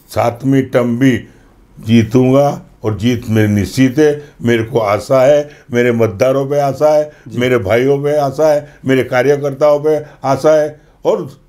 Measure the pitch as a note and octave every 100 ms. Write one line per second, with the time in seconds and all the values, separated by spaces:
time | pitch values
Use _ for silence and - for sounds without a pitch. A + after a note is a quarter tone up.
0 | _ - A#2 A2+ C3+ C3+ C3 C3 A#2+ A#2+
1 | C3+ A2+ - - _ _ _ - G#2+ A#2
2 | A2+ B2+ B2+ C3+ C#3+ C#3+ - _ A2 G2+
3 | A#2 A#2+ A2 A2 G#2+ G#2 F#2 - C3 B2
4 | D3+ D3 - - A#2 A#2 A2 B2+ G#2 G2+
5 | - C3 C3 D3 D3 - - A#2+ B2 A#2
6 | A2 F#2+ B2+ C3+ C3+ C#3+ C#3 C3+ D3+ D3+
7 | D3+ - - A2+ B2 B2 G2 A#2 C3 C#3+
8 | C#3+ D3+ C#3 B2 D#3 D3 C#3+ - B2+ C3
9 | B2 B2+ C3 C#3+ C#3+ C3+ D3+ D3 D3+ D3+
10 | D3 - C3+ C#3 D#3 D#3 D3+ D3 _ _
11 | D#3 G3+ D#3 -